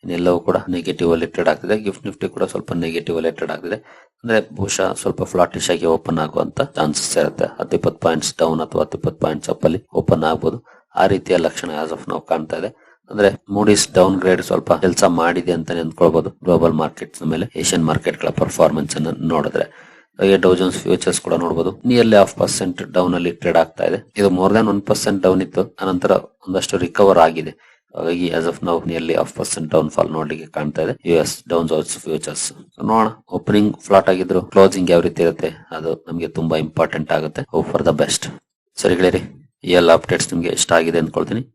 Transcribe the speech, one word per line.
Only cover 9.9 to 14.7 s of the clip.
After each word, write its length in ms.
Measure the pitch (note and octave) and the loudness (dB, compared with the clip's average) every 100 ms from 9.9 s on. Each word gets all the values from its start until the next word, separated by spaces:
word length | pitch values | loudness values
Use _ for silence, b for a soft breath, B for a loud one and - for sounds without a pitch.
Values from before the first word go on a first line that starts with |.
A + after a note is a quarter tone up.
ಓಪನ್ 300 | E2+ E2 D#2+ | -4 0 0
ಆಗ್ಬೋದು, 360 | D#2 D#2 D#2+ A#2 b b b - | 0 0 -2 -6 b b b 0
ಆ 100 | F#2+ | 2
ರೀತಿಯ 300 | G2 - F2+ | 2 0 0
ಲಕ್ಷಣ 320 | D#2+ - E2+ D2+ | 0 -4 -10 -8
as 80 | D#2 D#2 | -8 -8
of 60 | - | -8
now 80 | D#2+ - | -10 -4
ಕಾಣ್ತಾ 280 | D#2+ D#2 D#2+ | -6 -4 -8
ಇದೆ. 380 | F2+ - _ _ _ | -8 -12 _ _ _
ಅಂದ್ರೆ 200 | G#2 G2+ G2 - G2+ | 2 2 2 -6 0
Moody's 380 | G#2 G2+ - | 4 4 2
ಡೌನ್ 220 | F#2 F#2 F#2+ | 4 4 4
ಗ್ರೇಡ್ 220 | F#2 F2+ | 2 0
ಸ್ವಲ್ಪ 320 | F2+ E2+ - | 0 -4 0